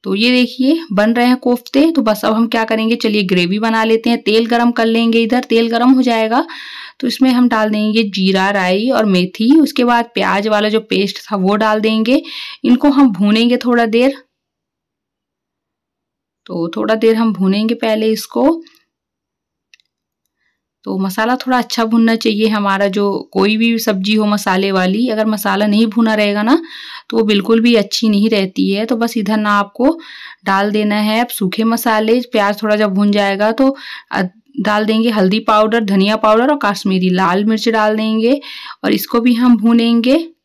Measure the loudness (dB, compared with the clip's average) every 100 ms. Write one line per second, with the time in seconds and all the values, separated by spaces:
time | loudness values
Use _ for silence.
0 | -4 0 2 2 0 0 0 0 -2 0
1 | 0 2 2 2 0 -4 -2 0 2 0
2 | -2 -2 -2 0 0 -2 -2 -2 -2 -2
3 | -2 -2 0 0 0 -2 0 0 0 0
4 | 0 0 0 0 2 2 2 0 0 0
5 | 2 0 0 -2 0 0 0 0 2 4
6 | 2 0 0 -2 -4 -10 -18 -18 -20 _
7 | -6 0 2 4 2 2 0 0 0 0
8 | 0 0 0 2 0 0 0 0 0 0
9 | 2 0 0 -2 2 4 4 0 0 0
10 | -2 -4 -2 -2 0 0 0 -2 -2 -2
11 | -2 -6 -8 -2 0 2 0 0 0 0
12 | 2 0 -2 -14 -16 -6 0 2 4 4
13 | 2 2 2 2 2 0 0 0 2 2
14 | 2 -2 _ _ _ _ _ _ _ _
15 | _ _ _ _ _ _ _ _ _ _
16 | _ _ _ _ -12 -6 -4 -4 -2 2
17 | 2 2 0 0 0 0 -2 -2 -2 0
18 | 0 -2 -4 0 0 0 -8 _ _ _
19 | _ _ _ _ _ _ _ _ _ _
20 | _ _ _ _ _ _ _ _ -8 -4
21 | -4 -2 -2 -2 0 -2 -2 -4 0 2
22 | 2 0 -2 0 0 0 -2 0 0 0
23 | -2 -4 -6 -2 0 2 0 0 -2 -4
24 | 0 0 0 -2 -2 -2 0 0 0 0
25 | -2 -2 -2 -2 -2 0 0 2 0 2
26 | 0 2 0 0 2 0 -2 -18 -18 -20
27 | _ -2 2 0 2 2 4 2 0 -2
28 | 0 2 2 0 -2 -2 -2 -2 -2 -2
29 | -2 -2 -2 -2 0 0 -2 0 0 0
30 | -10 -20 -20 -10 -2 0 0 0 0 0
31 | 0 0 -2 -2 -4 0 -2 0 0 0
32 | 2 0 0 -2 -2 -2 -2 0 0 2
33 | 0 2 0 0 -2 2 0 0 -12 -18
34 | -8 -6 -6 _ _ -6 -2 0 0 0
35 | 0 2 0 0 2 2 2 0 0 0
36 | 2 2 2 2 2 0 -2 -4 -2 0
37 | 0 0 0 0 0 0 0 0 0 0
38 | -2 0 0 0 -4 -18 -18 -8 -4 -2
39 | -2 0 2 2 4 4 4 2 2 2
40 | 2 0 -2 _